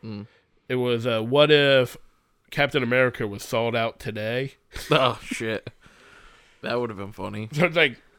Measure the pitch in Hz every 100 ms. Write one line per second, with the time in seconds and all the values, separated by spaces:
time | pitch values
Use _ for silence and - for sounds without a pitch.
0 | 113 101 107 _ _ _ - 127 123 117
1 | 120 113 110 139 151 147 143 135 123 -
2 | - _ _ _ - - 139 143 120 127
3 | 127 - 110 98 - 117 117 117 113 -
4 | 123 107 107 123 139 - _ - - 151
5 | 131 110 - - 113 107 - - - _
6 | - - - - _ _ - 120 120 98
7 | 98 104 98 104 110 147 175 165 147 117
8 | _